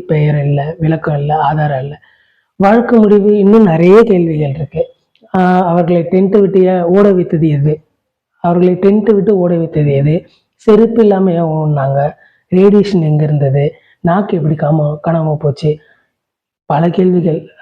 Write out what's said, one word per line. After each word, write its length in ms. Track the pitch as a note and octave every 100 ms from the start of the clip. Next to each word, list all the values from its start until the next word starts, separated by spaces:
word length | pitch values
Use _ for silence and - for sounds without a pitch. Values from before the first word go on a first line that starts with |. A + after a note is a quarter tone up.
பெயர் 360 | - D#3 D3+ D3
இல்ல, 400 | C#3+ C#3+ D3 E3
விளக்கம் 380 | D#3 D#3+ D#3+ D3
இல்ல, 160 | D3 D#3
ஆதாரம் 460 | C#3+ D#3 D3+ C#3
இல்ல. 120 | C#3 D3 _ _ _ _ _ _
வழக்கு 340 | G3 A#3 A#3+ A#3+
முடிவு 400 | G#3+ G#3 G3+ G#3
இன்னும் 260 | G3 A3
நிறைய 320 | G#3 D#3+ F3 G#3
கேள்விகள் 520 | A#3 F#3 E3+ D3+ D3
இருக்கு. 280 | C#3+ D3 D#3+ E3+ _ _ _ _
ஆஹ், 300 | F#3+ F3+ F#3
அவர்களை 400 | F#3 E3+ E3+ F3
டென்ட் 340 | E3 F#3 F#3+ G#3
விட்டு 220 | G3 F#3+
ஏ-, 200 | F#3 F#3
ஓட 220 | E3+ F#3+ G3+
வைத்தது 360 | F#3+ F3 E3+ D#3+
எது? 260 | C#3+ D3 D3+ _ _ _ _ _ _
அவர்களை 300 | E3+ F3 F3+
டென்ட் 360 | F3+ G3 G#3 G#3+
விட்டு 180 | G#3 F#3+ G3
ஓட 180 | F3 E3+
வைத்தது 360 | D#3+ D#3 D3
எது? 220 | C#3 D3 E3+ - _ _ _ -
செருப்பு 360 | G#3 A3+ A3+
இல்லாம 300 | G#3 F#3+ F#3+
ஏன் 180 | E3+ E3
ஓடுனாங்க? 480 | D#3 D3+ D3 C3+ C#3 D3 - _ _ _
ரேடியேஷன் 500 | F3+ G3 G3+ G3+ F#3+
எங்க 220 | D#3 D3+
இருந்தது? 400 | D3+ D3+ C#3 C#3+ D3 - _ _
நாக்கு 360 | E3+ F3+ G#3 F3+
எப்படி 180 | D3+
காம-, 420 | D3+ D3 D#3 D3 D3+
காணாம 320 | E3+ E3 D#3 D3+
போச்சு? 340 | D3 C3+ D#3 D3+ _ _ _ _ _ _ _ _ _
பல 200 | D3 E3+
கேள்விகள். 500 | E3+ F#3 F3+ E3 D#3 - _